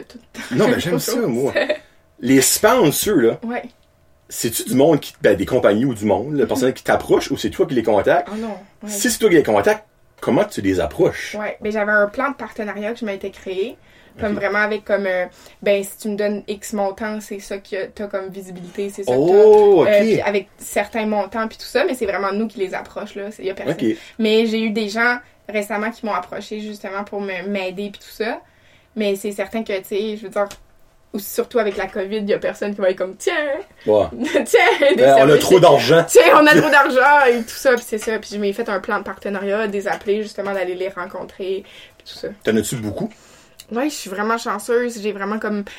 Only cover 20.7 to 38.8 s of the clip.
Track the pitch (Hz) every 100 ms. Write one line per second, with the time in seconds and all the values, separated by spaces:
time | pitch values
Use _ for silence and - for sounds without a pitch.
20.7 | 220 202 226 208 208 196 233 220 - -
21.7 | 240 349 262 202 190 196 196 220 - 185
22.7 | - - - 214 214 202 220 185 190 -
23.7 | 165 110 - - - 220 220 226 220 226
24.7 | 214 208 220 240 247 - _ - 208 202
25.7 | 208 214 226 214 185 - 160 202 214 214
26.7 | 208 196 196 202 202 196 185 190 202 185
27.7 | 185 208 - - - 220 320 - _ _
28.7 | _ _ - 202 196 208 202 196 226 220
29.7 | 190 190 196 220 208 196 202 202 - _
30.7 | _ _ _ _ 208 202 - 226 240 208
31.7 | 196 190 214 190 214 202 - 185 196 208
32.7 | 202 190 190 185 202 - 339 294 302 -
33.7 | _ - 104 - 233 262 - - 440 359
34.7 | - 277 233 135 135 139 147 - 185 170
35.7 | 131 117 165 165 466 349 330 302 302 311
36.7 | 285 294 254 262 294 262 240 226 - 269
37.7 | 240 - 214 220 220 214 208 202 196 226
38.7 | 196